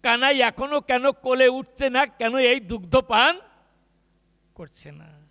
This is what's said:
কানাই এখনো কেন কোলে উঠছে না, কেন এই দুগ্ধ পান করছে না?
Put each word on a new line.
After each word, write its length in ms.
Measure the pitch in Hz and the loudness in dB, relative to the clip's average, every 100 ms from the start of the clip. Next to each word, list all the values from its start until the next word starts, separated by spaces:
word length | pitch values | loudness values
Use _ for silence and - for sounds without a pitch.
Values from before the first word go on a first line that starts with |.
কানাই 380 | 247 240 262 277 | 0 0 2 2
এখনো 400 | 240 - 269 294 | 0 -2 -4 -4
কেন 300 | - 254 269 | -2 0 0
কোলে 380 | 269 254 254 254 | -2 -4 2 2
উঠছে 420 | 254 262 - 269 | 2 -10 -6 -2
না, 160 | 254 277 | 0 -2
কেন 300 | _ 226 262 | _ -4 0
এই 240 | 247 262 | 2 0
দুগ্ধ 400 | 190 226 180 190 | -4 -12 0 0
পান 400 | - 220 269 359 - _ _ _ _ _ _ _ _ _ _ | 2 2 2 0 -10 _ _ _ _ _ _ _ _ _ _
করছে 380 | - 160 - 151 | -20 -20 -20 -20
না? 360 | 151 156 151 151 | -20 -20 -20 _